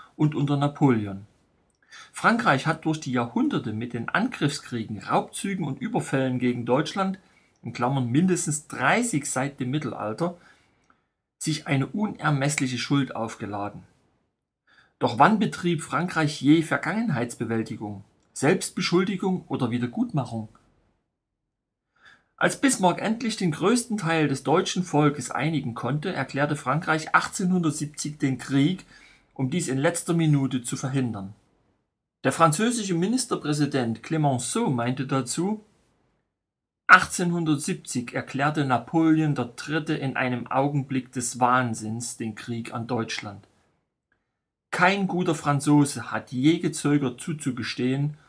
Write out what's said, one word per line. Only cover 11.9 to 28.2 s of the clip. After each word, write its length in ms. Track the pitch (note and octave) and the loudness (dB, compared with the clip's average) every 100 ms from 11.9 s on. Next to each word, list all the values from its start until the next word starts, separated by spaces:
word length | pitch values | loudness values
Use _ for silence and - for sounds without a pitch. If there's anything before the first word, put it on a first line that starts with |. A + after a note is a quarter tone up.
| G3+ G#3 - D#3 C#3+ C#3 D3 C3 A#2+ | -2 -4 -2 0 2 0 0 -2 -2
Schuld 380 | - C#3+ B2+ A2 | 0 0 0 -4
aufgeladen. 680 | A2 - G2+ G2+ G2+ F2+ F#2+ _ _ _ _ _ _ _ _ _ _ - | -8 -8 -8 -8 -8 -10 -20 _ _ _ _ _ _ _ _ _ _ -4
Doch 220 | B2+ A2+ | 0 6
wann 200 | D#3+ G#3+ | 6 6
betrieb 420 | F3+ - F3 E3 | 0 -2 -2 -2
Frankreich 560 | - C3+ F3+ D#3+ D3+ - | -2 -4 -2 0 0 2
je 240 | C3+ E3 | 4 4
Vergangenheitsbewältigung, 1400 | D#3+ C3+ D3+ G#3 A#3 B2 A#2+ - A2+ A2+ A2 A2 G#2+ G2+ - _ _ | 4 -2 -2 -2 -2 -2 -4 -6 -4 -4 -4 -8 -10 -12 -16 _ _
Selbstbeschuldigung 1120 | - C#3 F#3+ - - - F3 F#3+ F#3+ G3 F#3 - | 0 2 2 0 -6 0 2 2 0 -2 -2 -4
oder 200 | C3 A#2 | -2 -2
Wiedergutmachung? 760 | A#2+ A#2+ - B3 D3 A#2 A2+ G#2+ - _ _ _ _ _ _ _ _ _ _ _ _ _ _ - - _ - | -2 -2 -2 -2 -2 -4 -6 -10 -14 _ _ _ _ _ _ _ _ _ _ _ _ _ _ -20 -20 _ 0
Als 240 | F3 - | 0 2
Bismarck 400 | C4+ B3+ F#3 - | 0 4 2 2
endlich 340 | G3+ A3+ A#3 - | 0 -2 -2 0
den 160 | F3+ | 0
größten 460 | D3 F#3 B3 - G#3 | 2 2 2 0 -2
Teil 320 | E3 E3 C#3+ | 0 2 2
des 140 | C3 | 0
deutschen 400 | C3+ E3+ F#3 F#3 | 2 2 2 -2
Volkes 480 | F3+ D3 D3 D3 - | 0 4 4 2 -4
einigen 440 | - D3+ D#3+ A#2+ A2+ | -4 -2 -2 -2 -4
konnte, 380 | A#2+ D3 F#3+ | -2 -2 -2
erklärte 420 | C#3 C3 C#3 D3 D3 | -4 -4 0 0 0
Frankreich 580 | B2+ D3 E3 D#3 D#3 | -2 -2 0 -2 2
achtzehnhundertsiebzig 1080 | - - - F3+ F3+ D#3+ D3 D3 - D3+ | 0 0 -2 0 2 2 -2 -6 -6 -8
den 180 | D3+ | -2